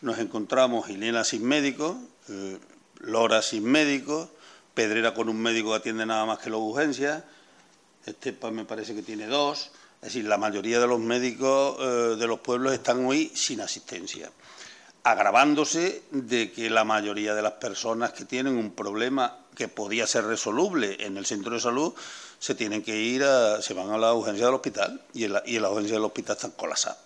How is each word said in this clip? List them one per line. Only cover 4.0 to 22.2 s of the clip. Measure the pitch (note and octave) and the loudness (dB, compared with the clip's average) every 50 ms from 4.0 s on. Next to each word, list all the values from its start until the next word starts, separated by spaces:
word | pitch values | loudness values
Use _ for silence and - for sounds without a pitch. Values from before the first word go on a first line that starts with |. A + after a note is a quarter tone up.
| B2 C#3 D3+ D#3 D#3+ - - - - - - - _ _ _ | -2 -4 -4 -4 -4 -8 -16 -20 -20 -20 -20 -20 _ _ _
Pedrera | - A#2 G#2+ G#2+ A2+ A2+ A2+ A2 | 0 0 2 2 2 2 0 0
con | A2 A2+ A2 | 0 -2 -2
un | A2 A2 | 0 0
médico | A2+ A2+ A2+ A2+ A2 G#2+ | 0 0 0 0 0 0
que | A2 | 0
atiende | G#2+ G#2+ A2+ A2 A2 A2 A2 | -2 -2 -2 -4 -4 -2 -2
nada | A2+ A2 A2 | 0 0 0
más | A2 A2 - | 0 -2 -4
que | - A#2 | -4 -6
las | A2 A2 | -4 -4
urgencias, | A2 A2 A2 C3+ D3+ D#3 C3+ A#2+ C#3 C#3+ D3+ D#3 D3+ - - - - _ - - - _ _ _ _ _ _ _ _ - | -4 -2 -2 0 0 0 0 -2 -2 -4 -4 -4 -8 -16 -20 -20 -20 _ -20 -20 -20 _ _ _ _ _ _ _ _ -16
Estepa | G#2 - - C3+ A2 - - A2+ | -16 -8 -8 -8 -8 -8 -8 -8
me | A2 A2+ A2 | -8 -8 -8
parece | A2 A2+ G#2+ G#2+ A2 A#2 | -8 -8 -10 -8 -8 -10
que | G#2 G#2 | -10 -10
tiene | - A2 G#2+ A2 G#2+ | -10 -10 -10 -6 -2
dos. | B2+ C#3+ D3 C#3+ C#3+ C#3+ - - - - - - _ _ | 0 0 0 0 0 -4 -8 -12 -14 -20 -20 -20 _ _
Es | - - - | -14 -8 -8
decir, | C3 G#2+ | -6 0
la | G#2 G#2 G2+ | 2 2 2
mayoría | G#2 G#2+ G2+ G2+ G2 A2+ A#2 A#2+ | 2 0 -2 -2 -2 2 4 4
de | B2 A#2+ | 6 6
los | B2 A#2+ | 4 2
médicos, | A2+ A2+ A#2 B2 B2 B2+ A2+ A#2 C3+ C3+ C3+ C3+ C#3 C#3 C3 - | 2 0 0 0 0 -2 -2 0 2 2 4 4 4 2 0 -2
eh, | C3 C3 B2 A#2+ A#2+ A#2 A2+ | -2 0 2 2 2 2 2
de | G#2+ A#2 | 0 0
los | A#2 A2+ A2 | 0 0 -2
pueblos | - - B2 B2 B2+ C3+ C3+ | -2 -2 -2 0 2 0 0
están | B2+ - - B2 B2+ B2+ | 0 2 2 2 2 4
hoy | B2+ C3+ D3+ D#3+ - - | 2 2 2 0 0 -2
sin | - - - D3 G#2+ | -4 -4 -2 -2 -4
asistencia, | G2+ F#2 - - - - - F#2 F2 G2 - - - - - _ - - - - - - - - - - - _ _ | -6 -8 -8 -10 -10 -12 -12 -12 -10 -10 -12 -12 -14 -16 -16 _ -20 -20 -20 -20 -20 -20 -20 -20 -20 -20 -20 _ _
agravándose | A#2+ A#2 F#2+ G#2 G2+ G2+ A#2+ - D3+ D3 D3 D3+ C#3 - D#3+ E3+ F#3 - - - - | 2 4 6 4 6 8 8 8 8 6 4 2 2 2 0 0 0 -2 -4 -10 -6
de | D#3 C#3 B2+ A2+ A#2+ A#2+ A2+ G2 | -6 -4 -2 0 2 2 0 0
que | - - A#2 A2+ | -4 -4 -2 2
la | A2+ A2+ A2 | 4 4 4
mayoría | A2 A2 G#2+ G#2 G#2 G#2 G#2 G#2+ G#2+ G#2+ | 4 2 0 0 0 -2 -2 -2 -2 0
de | G#2+ G#2+ | 0 0
las | G#2 G#2 | -2 -2
personas | - - A#2+ G2 - - A#2 A2+ A2+ A#2+ A#2+ - | -2 -8 -8 -6 -4 -4 -4 -2 -2 -2 -4 -4
que | - - | -8 -12
tienen | - - B2 C3 C3+ C3 A#2+ | -6 -4 -2 0 0 0 0
un | A2+ G#2 | -2 -4
problema | F#2+ - G#2+ G2+ G2+ G#2+ A2+ B2+ C3 C#3 B2+ A#2+ - - - _ - | -6 -6 -6 -4 -2 -2 -2 0 0 0 0 -2 -2 -8 -20 _ -8
que | - A#2+ G#2+ | -8 -8 -8
podía | - - G#2+ G2+ G#2 A#2 A2+ G#2 | -6 -6 -6 -2 0 0 0 2
ser | - B2 G#2+ | 2 0 0
resoluble | G#2+ A2+ G#2 - A2+ G#2 B2 E3+ G3+ F#3 D#3+ A#2 G2+ F#2+ - G#2+ | 0 -2 -2 -2 -2 0 2 2 2 2 0 0 0 -2 -4 -6
en | G#2+ G2 G2 | -6 -6 -6
el | G2 - | -4 -4
centro | - G#2 G2 A#2+ A#2 | -4 -4 -4 -4 -4
de | A#2 | -2
salud | A2 A#2+ A#2 C3 D3+ F3+ - - - - - - | -2 0 0 0 0 -2 -4 -8 -16 -16 -16 -16